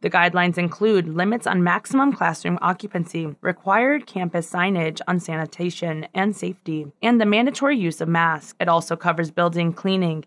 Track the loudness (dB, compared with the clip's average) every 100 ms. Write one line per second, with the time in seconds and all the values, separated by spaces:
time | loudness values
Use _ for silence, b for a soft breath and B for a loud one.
0 | -2 2 2 4 2 0 -2 0 2 2
1 | 2 -2 0 0 0 2 2 0 0 2
2 | 2 2 -2 -2 -4 -2 0 -2 -4 -6
3 | -4 -4 -6 -6 -6 -4 0 2 2 0
4 | -4 -6 -4 -2 -4 -2 0 0 0 -4
5 | -2 -2 -2 -6 -6 -4 -6 -4 -6 -6
6 | -6 -2 -2 -2 -6 -8 -8 -6 -8 -4
7 | 2 4 4 4 2 2 0 2 0 -2
8 | 0 2 2 0 -6 -4 2 2 0 -2
9 | -2 -2 -2 0 0 2 -2 -2 -2 0
10 | 0 -2